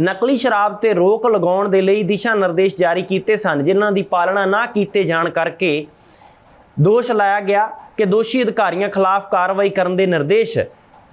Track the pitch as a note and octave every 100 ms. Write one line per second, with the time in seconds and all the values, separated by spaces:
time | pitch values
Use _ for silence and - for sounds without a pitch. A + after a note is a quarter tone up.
0 | F3 F#3+ B3 B3+ B3 G#3 G#3 G3+ A3+ F3+
1 | F#3 A3 A#3 G#3 F3 F#3 G3+ F#3+ F#3+ G#3
2 | F#3 G3+ A#3 G#3+ F#3 E3+ F#3+ F#3 E3+ F3
3 | F#3 F#3+ F#3+ G#3+ F#3+ C#3+ C#3+ F#3+ G#3 G3+
4 | - F#3 F3 G3+ F#3+ G#3 A#3+ A3 G3 G3+
5 | E3+ E3 E3+ E3+ E3 D#3+ F3+ D3 D3 _
6 | _ - - _ _ - _ - E3+ A#3
7 | A#3+ G#3+ G3+ G3+ G3 G3+ A3+ - - -
8 | G3+ G#3+ A3 B3+ A3 A3 F#3+ E3+ G3+ G3
9 | F#3+ G3 G3 F#3 F3+ G3 G3+ G3 F3+ F#3
10 | F#3+ E3 C#3+ G#3+ A3+ A#2 - - _ -
11 | _